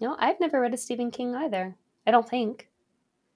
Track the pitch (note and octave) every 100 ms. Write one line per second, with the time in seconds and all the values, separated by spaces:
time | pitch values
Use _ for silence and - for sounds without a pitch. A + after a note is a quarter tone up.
0 | A3+ - B3+ - E4+ C#4 A#3+ A#3+ - A#3+
1 | A#3+ A#3 B3 B3 D#4 F#3+ F#3 F#3 _ _
2 | - A#3 A3+ B3 A3 - - _ _ _
3 | _ _ _